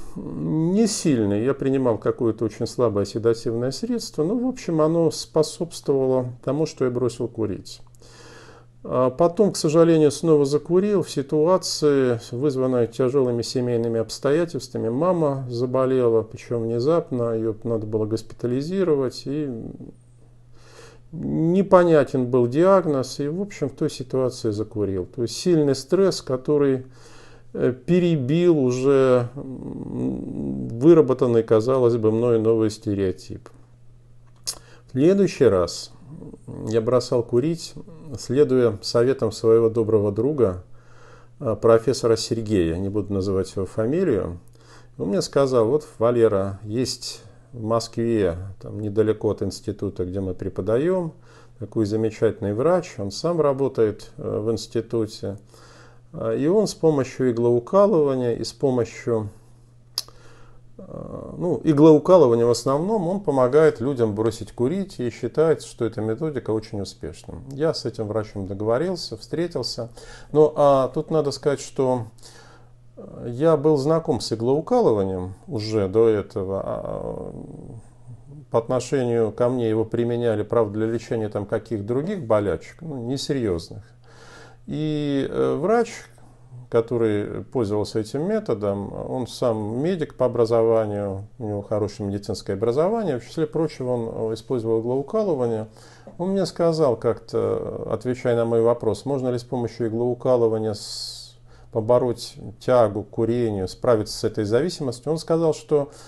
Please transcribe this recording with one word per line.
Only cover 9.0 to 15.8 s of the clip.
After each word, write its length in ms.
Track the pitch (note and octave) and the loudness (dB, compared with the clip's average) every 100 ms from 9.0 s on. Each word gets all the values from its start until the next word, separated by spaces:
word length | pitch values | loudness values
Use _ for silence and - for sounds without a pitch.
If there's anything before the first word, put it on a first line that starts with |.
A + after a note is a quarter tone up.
| C3 | 0
потом, 400 | B2+ E3+ E3+ G3 | 2 2 4 2
к 60 | - | 2
сожалению, 560 | E3 D#3+ E3 D#3+ D3+ | 2 6 6 6 4
снова 320 | - E3 D3+ | 4 4 4
закурил 580 | C#3 D3 - F3+ G3+ G3 | 4 0 2 2 2 0
в 80 | - | 0
ситуации, 1080 | D3 C3+ D#3 D#3+ F#3 - - D3+ C#3 B2+ A#2 - | -4 -2 2 4 2 0 0 2 4 2 0 -4
вызванной 560 | A#2+ D3 C3 C3 B2+ A2+ | -4 -2 0 0 2 0
тяжёлыми 560 | - B2+ C#3+ B2 A#2 | 0 0 2 2 0
семейными 560 | A2 C3+ B2 A#2+ A#2 A2+ | -2 -2 0 0 0 -2
обстоятельствами. 920 | A2+ - C#3 D3+ E3+ C#3 - - A2+ | -4 -4 0 0 0 -4 -8 -6 -2
Мама 560 | B2 F3 F3 D3+ C3+ B2 | 0 0 0 0 -2 -4
заболела, 720 | A#2+ B2+ C3 | -4 -2 0